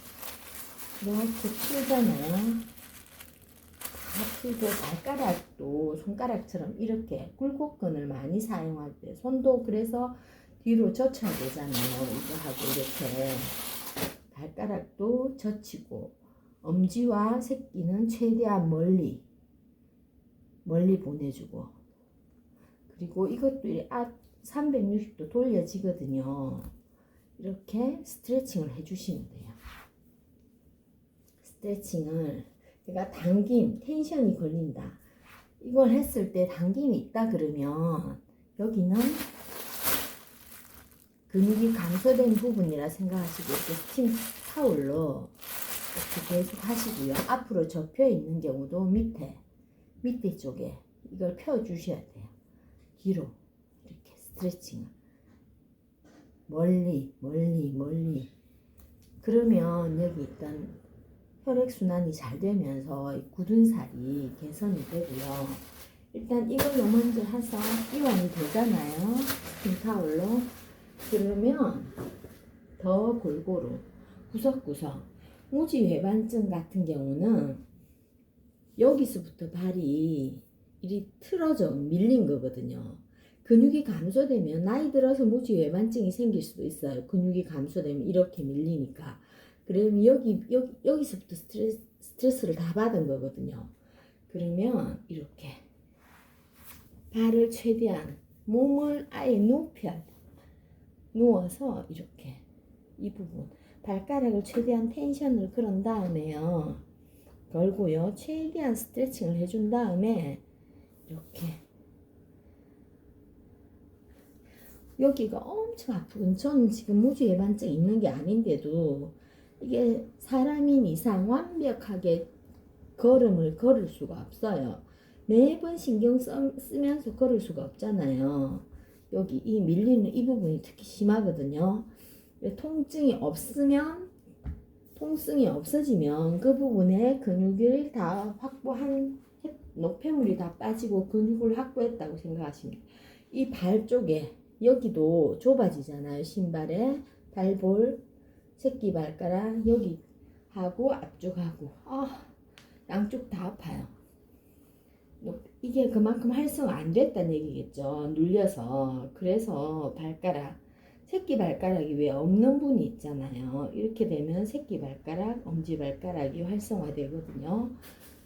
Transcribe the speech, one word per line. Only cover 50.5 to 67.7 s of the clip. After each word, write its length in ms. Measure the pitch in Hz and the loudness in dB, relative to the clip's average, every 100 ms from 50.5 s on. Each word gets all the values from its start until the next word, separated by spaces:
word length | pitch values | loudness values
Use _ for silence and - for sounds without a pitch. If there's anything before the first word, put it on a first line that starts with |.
| - 120 - _ _ - | -8 -10 -10 _ _ -16
이걸 280 | 185 180 175 | -6 -4 -4
펴주셔야 580 | - 254 - 170 180 143 | -2 -2 -2 -6 -6 -8
돼요. 300 | - - - - _ _ - - _ _ | -10 -18 -20 -20 _ _ -20 -20 _ _
뒤로 280 | 190 185 139 - _ _ _ _ - | -2 0 -2 -12 _ _ _ _ -20
이렇게 260 | - _ _ | -20 _ _
스트레칭을 680 | - - 180 - - 113 - - _ _ _ - _ _ _ _ _ _ - - - - - | -20 -6 -6 -6 -12 -12 -14 -18 _ _ _ -20 _ _ _ _ _ _ -20 -20 -20 -20 -10
멀리, 680 | 151 175 180 175 139 135 - | 0 2 4 2 -2 -4 -10
멀리, 520 | 135 160 170 165 143 | -6 -2 0 0 -2
멀리. 580 | 135 147 165 165 139 123 _ _ _ _ - - - - - | -4 -4 -4 -2 -4 -8 _ _ _ _ -20 -20 -20 -20 -10
그러면 800 | - 233 233 185 170 170 165 156 | 2 4 6 4 4 0 0 0
여기 180 | 175 165 | -2 -2
일단 460 | 135 - 151 151 - - - - - - - - 269 | -10 -10 -10 -10 -12 -16 -20 -20 -20 -20 -20 -10 -2
혈액순환이 640 | 247 254 - 185 175 170 | 2 2 0 0 0 -2
잘 300 | 156 117 139 | -4 -8 -4
되면서 720 | 196 202 139 135 135 139 139 135 | 0 0 0 -4 -6 -6 -6 -6
이 80 | - | -10
굳은 360 | - 180 226 226 | -8 2 6 6
살이 640 | 226 131 127 127 143 131 - | 6 -4 -8 -6 -4 -6 -10
개선이 420 | 151 160 208 175 - | -12 -6 -2 -2 -4
되고요. 580 | 170 170 185 - 277 269 262 - - - - - | -6 -4 -6 -6 -6 -6 -8 -14 -20 -20 -20 -16
일단 400 | 233 226 240 226 | -12 -2 -2 0
이걸로 320 | 269 285 262 208 | 2 2 4 6
먼저 360 | 233 240 226 | 6 4 0
해서 340 | 196 240 226 208 220 | -2 -4 -4 -4 -2